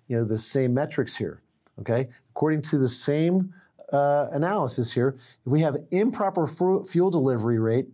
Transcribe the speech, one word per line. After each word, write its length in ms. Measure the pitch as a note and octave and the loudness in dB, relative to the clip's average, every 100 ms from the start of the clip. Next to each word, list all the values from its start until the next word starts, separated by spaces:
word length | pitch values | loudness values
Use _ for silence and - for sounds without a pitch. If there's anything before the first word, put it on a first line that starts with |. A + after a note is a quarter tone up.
| - | -4
you 80 | A#2+ | -2
know, 80 | |
the 140 | A2 G#2+ | 0 -2
same 360 | - C#3 C3 | 0 0 2
metrics 420 | B2 D3 - A#2+ - | 0 -2 -2 -4 -4
here, 240 | F2+ - _ _ _ - | -8 -8 _ _ _ -12
okay? 280 | - A#2 C3 - _ | -2 -2 -2 -8 _
According 320 | - D3+ D#3 | -4 -2 0
to 140 | - D3 | 0 0
the 120 | C3 | 0
same, 640 | - - D3 E3 F#3 F#3 - _ - - | 0 0 0 2 2 0 -6 _ -20 -4
uh, 360 | C#3 C#3+ D3 B2 | 0 2 2 0
analysis 600 | C#3 E3 G#3 C3+ - A2+ | -2 -2 0 -2 -2 -2
here, 220 | - A#2+ C3 | 0 0 -2
if 280 | - - - | -12 -12 -2
we 80 | D3 | 2
have 160 | D#3+ C#3 D#3+ | 2 0 -2
improper 540 | F3+ A3 - G3 F#3 D#3 | 0 0 0 -2 0 -2
fu-, 360 | - F3+ F#3+ | 0 0 0
fuel 260 | - E3 F3+ | 0 0 2
delivery 500 | E3+ C3+ A#2+ A2 A#2 | 2 2 2 0 2
rate 260 | A2 A#2 C3 | 2 0 -2